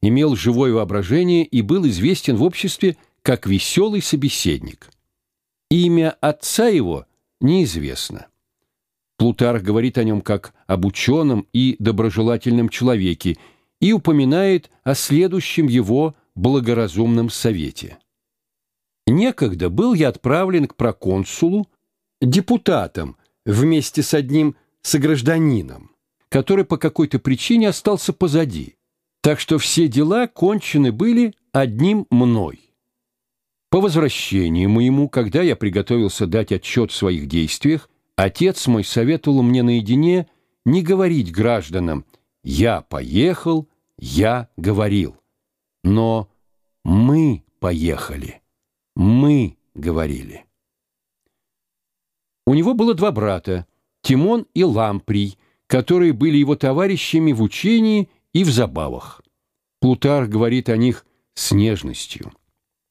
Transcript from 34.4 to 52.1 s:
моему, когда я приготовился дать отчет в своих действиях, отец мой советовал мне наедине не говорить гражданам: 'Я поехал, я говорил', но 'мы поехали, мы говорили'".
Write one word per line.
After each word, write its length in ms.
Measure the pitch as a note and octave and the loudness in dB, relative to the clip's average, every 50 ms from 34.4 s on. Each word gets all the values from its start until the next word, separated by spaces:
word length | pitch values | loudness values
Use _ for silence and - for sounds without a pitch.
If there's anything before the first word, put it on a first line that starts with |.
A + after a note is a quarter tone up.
| F#2 E2 D#2+ E2+ F#2 | 0 0 0 0 2
моему, 420 | G2+ G#2+ A2+ A#2+ B2+ C3 C#3 C#3+ C#3 | 2 2 2 2 2 2 0 0 0
когда 320 | - C3 A#2+ G#2+ - D3+ | -2 -2 -2 0 0 0
я 140 | F#3 E3+ B2+ | 0 0 0
приготовился 720 | - A2+ G2+ F2 G#2 G2 - B2 A#2+ A2 F#2+ - - G#2 F2 | -2 -2 -2 -2 -2 -2 0 0 0 0 -2 -2 -4 -4 -2
дать 240 | D#2+ A2 G#2+ - | 0 -2 -2 -2
отчет 400 | G#2 F2+ - - - B2+ A#2 G#2 | -4 -4 -4 -4 -2 -2 -2 -2
в 40 | - | -2
своих 320 | - G2+ F#2+ F2+ D#2+ D2 C#2 | -2 -2 -2 -2 -2 -4 -2
действиях, 600 | D#2 E2 D#2+ D#2 - - - C#3+ D#3+ D3+ - _ _ _ _ _ _ | -2 -2 -2 -2 -2 -2 0 0 0 -2 -4 _ _ _ _ _ _
отец 520 | - F#2+ G2 - - F3 F#3+ F#3 - - B2+ | -2 -2 -2 0 0 0 0 0 -2 -2 0
мой 180 | A#2+ A2 G2 | 0 0 -2
советовал 580 | - - A#2+ A#2 C3 D#3+ D#3 - D3 C#3+ C3+ B2 | -2 -2 -2 0 0 -2 -2 0 0 2 2 2
мне 200 | A#2+ B2 B2+ A#2+ | 2 2 2 2
наедине 640 | A#2+ A#2+ A#2 G#2+ G2 A#2+ C#3 D#3 F3 F3+ F#3 E3 - _ _ _ _ _ _ - | 2 2 0 0 0 2 2 2 2 2 0 -2 -4 _ _ _ _ _ _ 0
не 160 | A2+ C#3+ F#3 | 0 2 2
говорить 500 | F3 D#3+ F#3+ F#3+ F#3+ F3+ E3+ D3 G#2+ F2 | 2 0 0 2 2 2 0 0 -2 -2
гражданам: 720 | D#2+ F#2+ A2 A#2 A#2+ A2 E2+ D2+ E2+ F#2+ F2 E2 D#2 C#2+ - _ _ _ _ _ _ _ - | -2 0 0 0 0 -2 -4 -4 -4 -4 -2 -2 -4 -6 -8 _ _ _ _ _ _ _ -10
'Я 380 | - C#2 D2+ A2 A#2 G#2+ E2+ | -6 0 2 2 2 0 -2
поехал, 840 | - _ - C#2 C2 B1+ C#2+ G2 C3 F3+ F3+ - - E3 E3 D#3+ D3+ - _ _ _ _ _ - | -6 _ -10 -10 -6 -2 0 2 2 2 0 -2 -2 -2 -2 -2 -4 -8 _ _ _ _ _ -18
я 520 | - A#2+ F#2+ D#2 G2+ A2 A#2+ B2 A#2 - _ | -14 -6 -2 0 0 0 0 -2 -6 -10 _
говорил', 640 | - E2 F#2+ G#2+ G2 G#2+ G#2 G2+ G2+ E2+ C2+ - _ _ _ _ _ _ _ _ _ _ _ _ _ - | -6 -4 -2 0 0 0 0 0 0 -2 -4 -6 _ _ _ _ _ _ _ _ _ _ _ _ _ 0
но 460 | F#2 G2+ A2 A2+ A2+ A2+ A2+ G#2 - _ _ _ _ _ _ _ _ _ _ - | 0 2 2 2 0 -2 -4 -6 -8 _ _ _ _ _ _ _ _ _ _ -4
'мы 580 | - F2 G2+ A#2 B2+ D3 D#3+ D#3+ D3+ A2+ E2 - _ _ _ | 0 2 4 4 4 4 4 2 2 0 -2 -6 _ _ _
поехали, 800 | - F#2 F2 D#2+ D#2+ E2+ D2 C#2 - - D2+ C#2 C#2 - - - _ _ _ _ _ _ _ _ _ _ _ | -4 -4 -4 -2 -2 -4 -4 -4 -8 -10 -12 -12 -12 -14 -16 -20 _ _ _ _ _ _ _ _ _ _ _
мы 600 | - F#2+ G2+ A2+ B2+ C#3 D3 D3+ C#3+ A2+ F2 - _ _ _ - | 0 2 4 4 4 4 4 4 2 2 -2 -4 _ _ _ -16
говорили'". 720 | C2+ D2 F2 E2 D#2+ D#2+ D2 C#2 B1+ C2+ C#2+ - - - _ _ _ _ _ _ _ _ _ _ _ _ _ _ _ _ _ _ _ _ _ _ _ _ _ _ _ _ _ _ _ _ _ | -10 -6 -4 -2 -2 -2 -4 -6 -8 -10 -14 -20 -20 -20 _ _ _ _ _ _ _ _ _ _ _ _ _ _ _ _ _ _ _ _ _ _ _ _ _ _ _ _ _ _ _ _ _